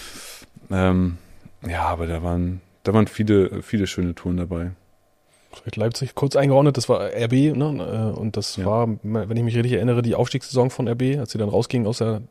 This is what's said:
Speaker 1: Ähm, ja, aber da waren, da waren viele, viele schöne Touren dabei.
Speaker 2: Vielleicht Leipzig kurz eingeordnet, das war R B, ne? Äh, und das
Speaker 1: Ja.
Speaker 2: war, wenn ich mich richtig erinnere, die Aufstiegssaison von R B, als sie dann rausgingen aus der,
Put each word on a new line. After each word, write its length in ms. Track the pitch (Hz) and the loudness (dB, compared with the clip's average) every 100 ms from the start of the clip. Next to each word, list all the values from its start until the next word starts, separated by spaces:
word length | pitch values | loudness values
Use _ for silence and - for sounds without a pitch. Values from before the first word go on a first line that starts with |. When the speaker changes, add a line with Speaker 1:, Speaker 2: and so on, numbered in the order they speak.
| - - - - - - - | -18 -18 -18 -20 -20 -18 -4
Speaker 1:
Ähm, 460 | 92 92 90 90 87 - - - - - | 2 4 4 2 -2 -12 -20 -20 -12 -6
ja, 160 | 85 | -4
aber 240 | 85 85 82 | -2 -2 -4
da 160 | 82 | -4
waren, 380 | 87 87 87 92 - _ | -2 -2 -2 -6 -12 _
da 100 | 95 | 2
waren 140 | 110 104 | 4 4
viele, 540 | - 107 101 92 98 | 2 4 4 4 -2
viele 240 | - 110 95 | -4 -2 0
schöne 300 | - 90 85 | -2 -4 -4
Touren 220 | 90 90 | -4 -4
dabei. 340 | 85 85 87 90 _ _ _ _ _ _ _ | -4 -6 -6 -10 _ _ _ _ _ _ _
Speaker 2:
Vielleicht 260 | - 113 110 | -18 -10 -4
Leipzig 360 | 113 - 131 | -2 -2 -6
kurz 220 | - 139 139 | -2 0 2
eingeordnet, 420 | 139 135 147 135 | 4 6 6 4
das 120 | 117 | 0
war 200 | 101 98 | 0 0
R 180 | 113 117 | -2 2
B, 260 | 127 151 | 4 4
ne? 600 | 127 151 135 - 110 110 - | 2 -2 -4 -4 -2 -2 -2
Äh, 40 | |
und 180 | 107 104 | -4 -4
das 200 | - - | -6 -4
Speaker 1:
Ja. 100 | 95 | 0
Speaker 2:
war, 200 | 110 117 104 | 2 0 -2
wenn 340 | 104 110 98 113 | -4 -4 -2 0
ich 80 | |
mich 120 | 117 117 | 0 2
richtig 180 | 123 | 2
erinnere, 300 | 104 123 120 | 2 2 2
die 100 | 120 | 2
Aufstiegssaison 560 | 117 123 135 - 127 127 | 2 0 -2 -2 0 0
von 160 | - 120 | 0 -2
R 80 | |
B, 240 | 120 127 143 | 0 0 -2
als 140 | 120 | -4
sie 80 | 110 | -2
dann 100 | 104 | 0
rausgingen 380 | 101 - 123 107 | 0 2 0 0
aus 100 | 117 | 0
der, 240 | 113 107 - | -2 -2 -8